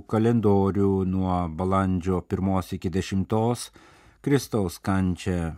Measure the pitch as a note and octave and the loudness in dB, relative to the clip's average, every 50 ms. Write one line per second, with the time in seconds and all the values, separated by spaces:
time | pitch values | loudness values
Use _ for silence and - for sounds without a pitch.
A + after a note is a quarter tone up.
0 | - - A2+ G#2+ A2 A#2 A#2+ A#2 G2+ G#2 G2+ G2 G2 G2 E2+ G2 G2 G2 F#2+ F#2+ | 0 -2 0 2 2 2 2 4 4 4 4 4 4 2 2 2 2 2 2 2
1 | F#2 F#2 F#2 F#2+ F#2 F#2 F2+ F2+ F2+ D#2+ D#2 D#2+ F#2 F#2+ F#2+ F#2+ F#2+ F#2 F#2 F2 | 0 0 0 0 0 0 0 0 -2 -4 -4 -4 -2 0 0 2 2 2 0 0
2 | D#2+ F#2+ F#2 F2 - - G2 F2+ F#2+ F#2+ F#2+ F#2 F2 - G2 F2+ - F#2 D#2+ F#2+ | 0 -2 -2 -2 -2 -4 -4 -2 0 0 0 -2 -2 -4 -8 -6 -6 -4 -4 -4
3 | - - G2+ F#2+ F2+ - A2 A2 A2+ A#2+ B2 - - - - - - - - - | -4 -2 -2 -4 -2 0 0 0 0 0 -2 -4 -8 -14 -18 -20 -20 -20 -20 -20
4 | - - _ _ - C#3 C#3+ B2+ - - - A2 F#2+ E2+ - - - G#2 F#2+ F#2+ | -20 -20 _ _ 0 0 0 0 0 -2 -2 -2 -2 -2 -4 -4 -2 -2 0 2
5 | F#2+ F2+ F2 - - G2 F2+ F2 E2 D#2+ D#2+ | 2 0 -2 -2 -4 -4 -2 -2 -2 -4 -6